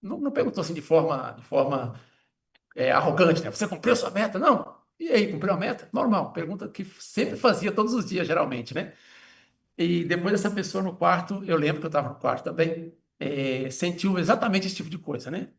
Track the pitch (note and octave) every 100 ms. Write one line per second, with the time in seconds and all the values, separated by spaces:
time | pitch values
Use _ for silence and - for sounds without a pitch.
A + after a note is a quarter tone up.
0 | G3+ D#4 C#4+ C#4 - - D#3 E3 - D#3+
1 | D#3+ C#3+ B2 A2+ - C#3 C3+ C#3 A#2+ A2
2 | - _ _ _ _ _ _ - B2+ D#3
3 | E3 D#3 F3 D#3+ G#2+ - G#3 - A3+ B3
4 | - F#3+ G#3+ F#3 D4+ B3+ - - _ _
5 | E4 A3+ G#3 F3 F3+ F3+ F3+ - - A#3
6 | C4 G3+ - - E3 F#3+ G#3+ - F#3+ -
7 | - - A#3+ - B3 G3 G3 G#3+ A3 A#3+
8 | G3+ F3+ E3+ E3 D#3 B2+ A#2 C3 - -
9 | - - - - _ _ _ _ F3 F3
10 | E3+ F3 F3+ G#3 G3+ G3+ F#3 F#3+ F#3+ F3
11 | F3 F3+ F3 G3 G3 E3 D3+ D3+ D#3+ D3+
12 | B2+ - C3 B2+ - D#3+ E3 E3 E3 -
13 | _ _ D3 C#3+ C3+ C3 C3 C3 F3 F3
14 | F#3+ F#3 E3+ A#3 A#3+ F#3+ F#3+ F#3+ D#3+ D#3+
15 | - C#3 C3 C#3 B2+